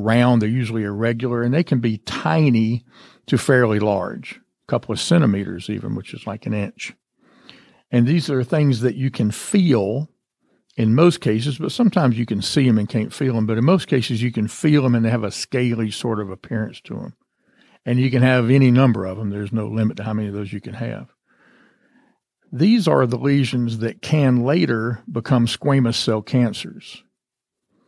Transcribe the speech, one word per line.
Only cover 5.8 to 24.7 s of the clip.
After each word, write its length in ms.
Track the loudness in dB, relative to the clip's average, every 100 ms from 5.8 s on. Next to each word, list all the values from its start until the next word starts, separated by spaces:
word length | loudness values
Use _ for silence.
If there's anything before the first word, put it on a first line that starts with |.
| -6 -8
which 180 | -10
is 120 | -14 -12
like 220 | -10 -6
an 60 |
inch. 400 | -4 -6 -8 -16 -16 _ _ _ _ -20 -20 _ _ _
And 160 | 2 2
these 220 | 2 0
are 140 | -2
things 380 | 0 0 2 2
that 140 | 0 -2
you 160 | -4
can 200 | -2 -2
feel 800 | -4 -2 2 4 2 2 -2 -6 _ _ _ _ _ _ -2
in 200 | 2 4
most 260 | 4 2
cases, 360 | 0 -2 -2 -6
but 140 | -6
sometimes 460 | 0 0 2 2 0
you 80 | -2
can 160 | -4
see 260 | -2 0 2
'em 100 | 2
and 120 | 0
can't 240 | -2 -4
feel 240 | -4 -2 -2
'em. 80 | -2
But 120 | 0
in 80 | 2
most 220 | 2 2
cases, 340 | -2 -2 -2
you 100 | -2
can 160 | -2 -4
feel 380 | -2 2 2 4
'em 100 | 2
and 100 | 2
they 40 |
have 140 | 0
a 80 | -4
scaly 600 | -8 -6 -2 -2 -2 -4
sort 280 | -4 -4 -4
of 100 | -6
appearance 500 | -12 -8 -6 -6 -10
to 160 | -14 -12
'em. 160 | -12 -16 _ _ _ _ _ _ -2
And 140 | 0
you 100 | 2
can 120 | 4
have 280 | 4 4 4
any 220 | 6 6
number 340 | 6 4 2 -2
of 140 | -6
'em. 100 | -6
There's 220 | -6 -4
no 160 | -4 -2
limit 300 | 0 -2 -2
to 60 |
how 100 | -6
many 160 | -4 -4
of 40 |
those 200 | -6 -8
you 80 | -10
can 140 | -12 -10
have. 380 | -8 -10 -14 _ _ _ _ _ _ _ _ _ _ _ _ _ _
These 360 | 0 2 4 4
are 180 | 2 2
the 120 | 0
lesions 640 | 0 0 0 -2 -2 -2
that 220 | -6 -6
can 420 | -2 0 2 2
later 600 | 2 0 0